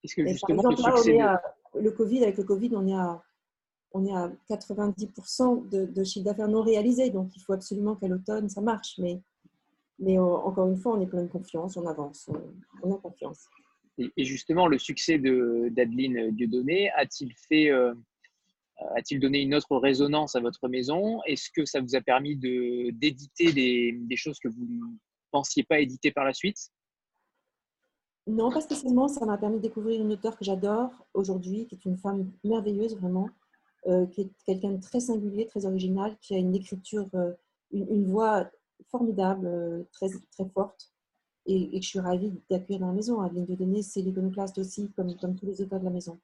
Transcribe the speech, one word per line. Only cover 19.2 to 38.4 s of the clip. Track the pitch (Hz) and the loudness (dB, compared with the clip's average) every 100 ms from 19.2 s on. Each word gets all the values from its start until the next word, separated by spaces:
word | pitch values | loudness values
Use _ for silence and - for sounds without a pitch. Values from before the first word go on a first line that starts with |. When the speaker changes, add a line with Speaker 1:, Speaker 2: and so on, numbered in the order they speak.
| 135 143 | 2 2
Speaker 1:
une | 139 147 | 2 0
autre | - 135 | 2 2
résonance | 135 131 143 151 151 123 | 4 4 4 2 0 0
à | |
votre | 120 - 127 | -2 -2 -4
maison ? | 127 127 165 208 220 | -2 -2 -2 -2 -2
Est-ce | 165 139 - | -4 -6 -4
que | - 143 | -4 -2
ça | 143 | -2
vous | 123 131 | 0 -2
a | |
permis | 117 127 143 143 | 2 2 2 -4
de, | 127 123 120 123 123 | -2 -2 -2 -2 -4
d'éditer | 113 151 131 143 - 170 | -2 -2 -2 -16 0 2
des, | 139 127 123 120 | 4 2 2 0
des | 120 120 123 | -2 -6 -6
choses | 156 143 | -6 -6
que | 123 | -8
vous | 113 120 | -6 -8
ne | 117 117 - _ _ _ | -8 -10 -14 _ _ _
pensiez | 143 139 - | -4 0 -2
pas | - 151 | 2 2
éditer | 139 131 147 | 2 0 -2
par | 139 135 | 0 -2
la | 123 | 0
suite ? | 190 - - _ _ _ _ _ _ _ _ _ _ _ _ _ _ _ - | -4 -6 -18 _ _ _ _ _ _ _ _ _ _ _ _ _ _ _ -4
Speaker 2:
Non, | 220 233 | 0 2
pas | 311 | 0
spécialement. | 311 277 254 247 285 | -4 -4 2 4 4
Ça | 285 220 | 0 -2
m'a | 202 | 0
permis | 208 220 | 0 -2
de | |
découvrir | 220 220 214 226 | -4 -4 -2 0
une | 214 | 0
auteure | 208 220 220 | -2 -4 -4
que | 196 | -4
j'adore | 190 202 220 247 - _ 190 | -2 0 0 -2 -8 _ -4
aujourd'hui, | 196 185 180 208 233 | -2 -2 -4 -6 -8
qui | |
est | 185 190 | -8 -6
une | 185 | -4
femme | 202 196 190 - | -4 -4 -6 -6
merveilleuse, | 202 226 208 202 226 208 | -2 0 0 -2 -2 -2
vraiment, | 180 185 202 _ _ _ _ _ 185 | -2 -2 -4 _ _ _ _ _ 0
euh, | 180 180 | 2 2
qui | 190 | -2
est | 190 _ - | -8 _ -4
quelqu'un | 190 196 | -2 -2
de | 190 | -4
très | - 247 | -4 -4
singulier, | 247 220 208 202 226 | -2 -2 -2 -4 -4
très | 208 190 | -4 -2
original, | 190 185 190 208 214 | 0 0 0 -2 -6
qui | - 190 | -4 0
a | |
une | 180 | 2
écriture, | 190 190 190 - 214 196 185 | 0 -2 -12 -6 -6 -4 -2
euh, | 175 180 _ _ _ | -4 -6 _ _ _
une, | 196 196 | -6 0
une | 214 190 | 0 2
voix | 202 220 208 | 2 2 2